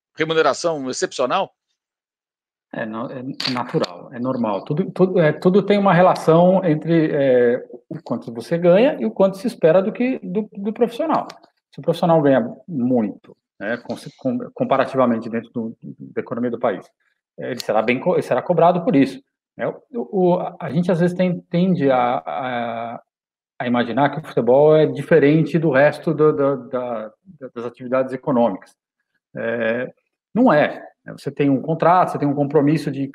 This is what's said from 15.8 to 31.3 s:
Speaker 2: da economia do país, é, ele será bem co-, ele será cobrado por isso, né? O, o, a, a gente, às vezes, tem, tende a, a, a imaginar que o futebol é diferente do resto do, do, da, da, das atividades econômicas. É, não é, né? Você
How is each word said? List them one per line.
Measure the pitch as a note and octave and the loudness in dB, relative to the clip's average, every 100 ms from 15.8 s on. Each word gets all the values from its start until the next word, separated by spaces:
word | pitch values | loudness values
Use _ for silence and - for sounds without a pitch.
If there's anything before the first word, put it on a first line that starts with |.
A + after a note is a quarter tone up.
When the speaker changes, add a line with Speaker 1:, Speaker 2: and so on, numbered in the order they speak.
Speaker 2:
da | - C3 F#2+ A#2 | -18 -18 -14 -10
economia | - A#2 B2 | -8 -6 -4
do | A#2 | -2
país, | A#2+ F2+ - _ _ _ _ - | -4 -4 -10 _ _ _ _ -14
é, | C3+ | -10
ele | A#2+ | -8
será | - G#2+ | -2 0
bem | A2 B2+ | 0 0
co-, | F3+ | 0
ele | E3 | -2
será | - B2+ | 0 -2
cobrado | - E3+ E3+ F3+ | 0 2 4 2
por | G#3+ | 2
isso, | C#3 C3 - _ _ _ - | 2 2 0 _ _ _ -8
né? | A#2+ | -8
O, | - _ A#3+ - G3 F3+ | -8 _ -12 -6 0 2
o, | |
a, | F3 F3 - | 0 -4 -10
a | D#3 | -6
gente, | E3 F3+ | -2 0
às | E3+ | 2
vezes, | F3 F3+ | 0 0
tem, | F#3 D#3+ - | -2 -2 -4
tende | E3+ F#3 D3+ C#3 | 0 0 2 2
a, | B2+ A#2+ C3+ | 2 2 -2
a, | - D#2 B2+ A#2+ A#2 A#2 A#2 A#2+ _ _ _ _ _ - | -4 -8 -6 -6 -6 -8 -10 -12 _ _ _ _ _ -8
a | B2 | -2
imaginar | A#2+ A#2 A2+ C#3+ | 0 0 0 0
que | D#3 | -2
o | |
futebol | - - A#2 C3+ D3+ D#3 | -6 -2 2 6 6 6
é | |
diferente | D3 C3+ C3+ E3 C#3 D#3+ D3 E3+ | 4 0 2 4 6 4 2 0
do | D#3+ | 0
resto | C3 D3 - F3 | 4 4 2 -4
do, | D3 D3+ | 2 2
do, | C#3 C#3 C3+ A#2+ | 2 0 -2 -6
da, | B2+ B2 A2+ A2 | -6 -6 -8 -10
da, | _ F#3+ F3 C3 | _ _ -20 -16
das | A#2+ | -12
atividades | A#2+ - B2 C3 B2+ | -12 -10 -4 -2 -2
econômicas. | C3 - B2 A#2 F#2+ - _ _ _ _ _ _ | -4 -2 2 2 0 -12 _ _ _ _ _ _
É, | - A2+ A#2 A2+ A#2 B2+ - _ _ _ | -8 -6 -2 -2 -2 -6 -12 _ _ _
não | G3+ B3+ | 2 4
é, | D3+ B2 - - _ | 4 2 -2 -16 _
né? | - - | -18 -14
Você | D3 | -10